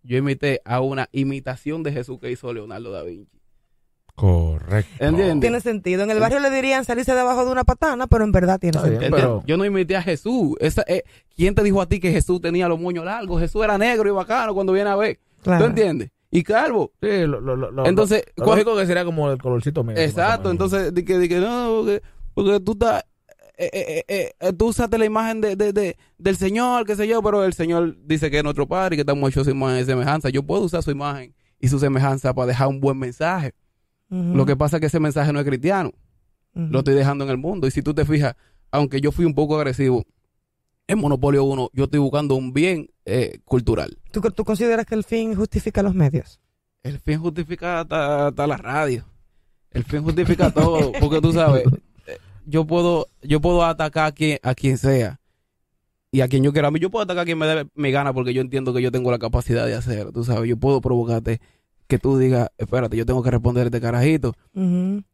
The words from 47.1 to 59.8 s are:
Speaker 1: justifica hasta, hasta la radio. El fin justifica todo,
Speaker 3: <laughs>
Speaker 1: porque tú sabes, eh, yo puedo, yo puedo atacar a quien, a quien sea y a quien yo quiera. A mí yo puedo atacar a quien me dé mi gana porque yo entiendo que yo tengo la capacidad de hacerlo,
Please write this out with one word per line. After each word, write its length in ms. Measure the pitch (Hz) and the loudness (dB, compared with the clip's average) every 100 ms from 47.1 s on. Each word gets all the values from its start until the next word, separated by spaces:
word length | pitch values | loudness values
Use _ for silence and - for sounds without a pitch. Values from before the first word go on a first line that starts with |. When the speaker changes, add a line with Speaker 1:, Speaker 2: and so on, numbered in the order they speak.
| 151 | -2
Speaker 1:
justifica 600 | 170 160 156 175 170 170 | -2 -6 -8 -8 -4 -4
hasta, 480 | 165 160 143 147 143 | -4 -2 0 0 0
hasta 180 | 143 147 | 0 -2
la 100 | 127 | -2
radio. 480 | 117 143 151 120 - _ _ _ _ _ _ | -4 -2 -2 -4 -8 _ _ _ _ _ _
El 120 | 120 | -8
fin 180 | 117 147 | -4 -2
justifica 480 | 156 160 175 180 180 | -2 0 2 4 2
todo, 400 | 151 170 160 143 | 4 2 2 0
Speaker 3:
<laughs> 80 | - | 0
Speaker 1:
porque 200 | 147 156 | 2 4
tú 140 | 165 | 2
sabes, 300 | 165 156 135 127 - _ _ - | 4 4 4 4 0 _ _ -18
eh, 100 | - - - 151 | -18 -18 -20 -2
yo 200 | 156 156 | 0 2
puedo, 420 | 175 175 165 - _ | 2 2 0 -2 _
yo 220 | 139 147 | 0 2
puedo 200 | 160 175 | 4 4
atacar 440 | 170 156 156 160 156 | 2 0 -2 0 -2
a 60 | |
quien, 260 | 147 156 143 | 0 -2 0
a 120 | 131 | -2
quien 240 | 131 135 127 | 0 0 2
sea 420 | 131 135 107 135 _ _ _ _ _ _ _ _ _ | 2 2 0 -6 _ _ _ _ _ _ _ _ _
y 120 | 131 | 0
a 60 | 127 | 2
quien 140 | 135 | 2
yo 120 | 139 | 2
quiera. 140 | 143 147 | 2 0
A 20 | |
mí 100 | 156 | 0
yo 80 | 185 | -2
puedo 120 | 220 | -2
atacar 200 | 196 180 | -4 -4
a 40 | 170 | -4
quien 100 | 160 | -2
me 100 | 156 | 0
dé 200 | 156 143 | 0 -4
mi 160 | 147 139 | -4 -2
gana 240 | 139 143 | 0 0
porque 180 | 127 123 | -2 -2
yo 80 | 127 | -2
entiendo 320 | 127 135 131 | -2 -4 -2
que 80 | 123 | -2
yo 100 | 123 | 0
tengo 200 | 127 123 | 0 -2
la 80 | 120 | -2
capacidad 480 | 110 123 - 117 117 | -2 -2 0 -2 0
de 80 | |
hacerlo, 380 | 113 | -4